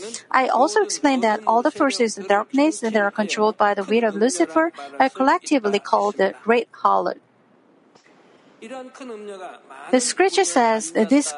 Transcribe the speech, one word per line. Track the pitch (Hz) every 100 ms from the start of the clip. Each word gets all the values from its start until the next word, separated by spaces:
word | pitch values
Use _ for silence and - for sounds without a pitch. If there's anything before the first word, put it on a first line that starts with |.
| 208 240 -
I | 262 254
also | - 302 427
explained | 403 - 285 262
that | 226 208 214
all | 233
the | 247
forces | - 277 262 233 214
of | 190
darkness | 202 220 269 302 311
that | 226 220
are | 202
controlled | 214 208 214 214 214
by | 208
the | 202 196
will | 226
of | 226 202
Lucifer | 240 349 320 320 330 - - -
are | 262
collectively | - 269 349 - 285 208 202
called | - 208 202 202
the | 196 -
great | 208 240 -
harlot. | - 202 196 180 - _ _ _ _ _ _ _ _ _ _ _ _ _ _ 226 262 254 - 254 214 208 196 175 123 - 135 143
The | 254
scripture | - - 381 370
says | 370 269 233 220 220
that | - 220
this | 277 285